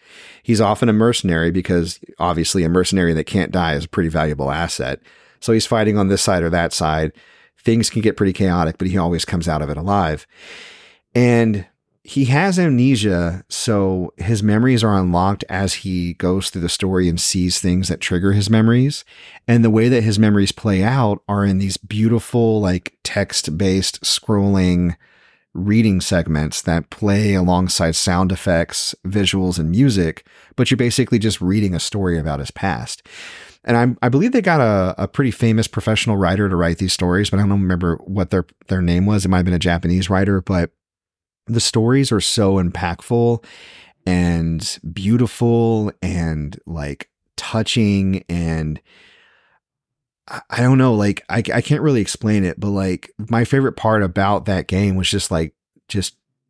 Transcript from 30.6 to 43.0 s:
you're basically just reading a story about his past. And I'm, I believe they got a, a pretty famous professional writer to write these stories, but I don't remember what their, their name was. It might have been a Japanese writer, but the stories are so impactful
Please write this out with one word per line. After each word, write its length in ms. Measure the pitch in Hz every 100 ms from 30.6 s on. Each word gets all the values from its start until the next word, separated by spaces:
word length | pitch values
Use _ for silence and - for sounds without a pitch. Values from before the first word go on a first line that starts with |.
| 123
you're 60 | 123
basically 420 | 123 - 120 117
just 200 | 110 98
reading 360 | 90 104 101 85
a 40 |
story 380 | - 107 95 85
about 220 | 76 71
his 120 | 69
past. 520 | - 98 65 - - - - - - - -
And 140 | - 120
I'm, 200 | 123 120
I 80 | 123
believe 220 | 135 220
they 100 | 254
got 180 | 190 160
a, 360 | 117 101 92 -
a 60 | 98
pretty 240 | - 135
famous 360 | - 117 110 110
professional 500 | - 107 107 - 101
writer 320 | 90 95 101
to 60 | 90
write 240 | 85 85
these 120 | 92
stories, 380 | - 90 90 104
but 100 | 98
I 40 |
don't 180 | 101 101
remember 360 | 95 90 90 82
what 280 | - 98 90
their, 140 | 95 87 _ -
their 140 | 92
name 240 | 87 87 98
was. 180 | 104
It 60 | 92
might 80 | 92
have 80 | 90
been 80 |
a 60 | 90
Japanese 500 | 90 85 87 90 92
writer, 320 | 95 98 98
but 300 | - 92 85 _ _ _ _ _ _ _ -
the 140 | 113
stories 520 | - 117 113 135 131
are 100 | 110
so 340 | - - 98 95
impactful 880 | 87 87 87 87